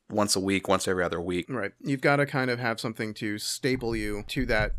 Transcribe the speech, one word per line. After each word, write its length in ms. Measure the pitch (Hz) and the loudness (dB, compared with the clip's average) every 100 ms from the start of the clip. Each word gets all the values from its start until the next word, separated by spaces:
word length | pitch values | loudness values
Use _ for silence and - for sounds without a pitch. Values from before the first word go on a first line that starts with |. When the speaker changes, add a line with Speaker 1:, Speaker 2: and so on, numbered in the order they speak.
| _ | _
Speaker 1:
once 260 | 107 101 98 | 0 2 2
a 40 | |
week, 280 | 95 98 - | 2 2 4
once 200 | 95 - | 2 4
every 160 | 92 | 0
other 180 | 87 85 | 0 -2
week. 240 | 87 90 85 | -2 -2 -2
Speaker 2:
Right. 220 | 127 101 - | -6 -6 -8
You've 200 | - 135 | -4 0
gotta 240 | 160 143 139 | 2 4 2
kind 240 | 143 127 | 0 0
of 100 | 123 | 0
have 200 | 123 113 | 0 -2
something 340 | 117 110 110 107 | -4 -4 -6 -4
to 220 | 107 104 | -4 -4
staple 580 | - - 139 131 120 113 | -4 -4 -2 0 -2 -2
you 280 | 107 104 - | -2 -4 -4
to 160 | - 117 | -4 2
that 260 | 110 107 | 2 2